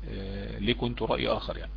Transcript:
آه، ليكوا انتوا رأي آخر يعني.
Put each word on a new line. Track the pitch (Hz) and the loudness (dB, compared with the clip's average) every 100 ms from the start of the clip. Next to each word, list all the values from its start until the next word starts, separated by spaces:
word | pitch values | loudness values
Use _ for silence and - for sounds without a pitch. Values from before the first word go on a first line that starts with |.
| - | -4
آه، | 101 98 101 104 110 | -4 -4 -4 -4 0
ليكوا | 104 127 120 | 2 4 2
انتوا | 117 - | 0 2
رأي | 127 113 | 2 4
آخر | 110 - - | 2 0 -6
يعني. | - | -6